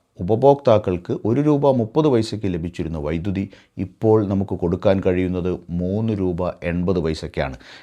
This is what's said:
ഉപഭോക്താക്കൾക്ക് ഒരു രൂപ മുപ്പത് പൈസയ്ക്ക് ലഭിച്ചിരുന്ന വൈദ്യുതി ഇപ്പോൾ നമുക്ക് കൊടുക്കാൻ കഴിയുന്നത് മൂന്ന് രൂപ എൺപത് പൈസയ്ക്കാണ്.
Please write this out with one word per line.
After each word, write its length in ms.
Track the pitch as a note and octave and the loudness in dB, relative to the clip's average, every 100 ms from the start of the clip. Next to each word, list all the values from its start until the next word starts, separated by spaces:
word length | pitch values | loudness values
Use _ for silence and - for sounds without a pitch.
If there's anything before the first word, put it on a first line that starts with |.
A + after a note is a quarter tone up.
| _ - | _ -10
ഉപഭോക്താക്കൾക്ക് 960 | F2+ A2+ C3+ C#3 - G#2+ G#2 F2+ - B2+ G#2+ | -2 2 4 4 4 4 2 -4 -4 -4 0
ഒരു 160 | B2 | 2
രൂപ 300 | D3 C#3+ C#3+ | 2 2 2
മുപ്പത് 360 | B2+ A2 - D#3 | 2 0 0 2
പൈസയ്ക്ക് 420 | A#2+ G#2+ G#2 G#2+ | 2 0 -4 -4
ലഭിച്ചിരുന്ന 440 | F2 E2+ - D#2+ D#2+ | -4 -6 -6 -6 -4
വൈദ്യുതി 480 | D2 E2+ F#2 F#2+ F#2+ - _ - | -4 -4 -4 -4 -6 -10 _ -10
ഇപ്പോൾ 400 | F#2+ - A2 A2 G2+ | -10 -2 2 4 2
നമുക്ക് 280 | G2 F#2+ F2+ | -2 -2 -2
കൊടുക്കാൻ 420 | F2 F#2 G2+ G2 | -2 0 2 2
കഴിയുന്നത് 520 | F#2+ F#2 F#2 F2+ F2 F2 - | 2 0 0 -2 -2 -4 -6
മൂന്ന് 440 | F2 F2+ G2+ A2+ | -4 -2 -2 -2
രൂപ 360 | G#2 F#2 E2+ F2 - | -2 -2 -2 -4 -4
എൺപത് 360 | F2 E2+ F2+ F2+ | -4 -2 0 0
പൈസയ്ക്കാണ്. 560 | D#2+ D#2+ D2+ - C#2+ C2 - - | -2 -4 -6 -6 -6 -6 -18 -20